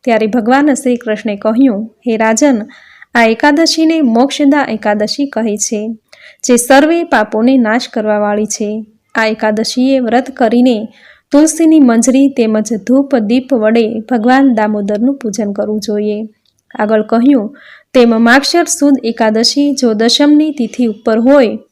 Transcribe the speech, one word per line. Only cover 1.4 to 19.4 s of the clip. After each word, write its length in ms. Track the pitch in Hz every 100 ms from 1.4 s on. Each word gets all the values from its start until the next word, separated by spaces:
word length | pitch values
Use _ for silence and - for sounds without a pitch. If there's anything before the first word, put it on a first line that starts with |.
| 214 226 269 202 220 _ -
"હે 100 | 220
રાજન, 440 | 220 226 294 233 214 - - - - 240
આ 100 | 226
એકાદશીને 760 | 226 294 285 320 - 320 330
મોક્ષદા 640 | 269 226 269 - 285 294 285
એકાદશી 560 | 214 214 208 208 - 277
કહે 320 | 220 226 214
છે, 320 | - 208 220 226 _ - - _
જે 120 | - 240
સર્વે 480 | 240 269 302 339
પાપોને 540 | 339 240 214 220 240 269
નાશ 320 | 220 233 -
કરવાવાળી 560 | 233 214 208 208 208 214
છે. 400 | - 208 214 214 _ _ -
આ 100 | 220
એકાદશીએ 720 | 220 220 214 226 - 254 269
વ્રત 320 | 233 240 262
કરીને 560 | 277 226 240 254 226 214 _ _ _ _
તુલસીની 480 | 285 311 311 330 320
મંજરી 500 | 254 226 233 262 277
તેમજ 440 | 269 220 214 214 220 -
ધૂપ 280 | 262 277 262
દીપ 380 | 202 240 262
વડે 460 | 254 214 226 220 226
ભગવાન 540 | 214 240 226 262 277
દામોદરનું 600 | 220 214 214 202 208 240 277
પૂજન 360 | 220 202 202
કરવું 280 | 202 208 214
જોઈએ." 480 | 202 208 214 208 220 _ _ _ _ -
આગળ 220 | 214 220
કહ્યું 560 | 214 226 247 277 202 - - - _
તેમ 300 | 262 233 220
માગશર 400 | 233 254 277 349
સુદ 300 | 311 - 285 269
એકાદશી 680 | 226 226 220 220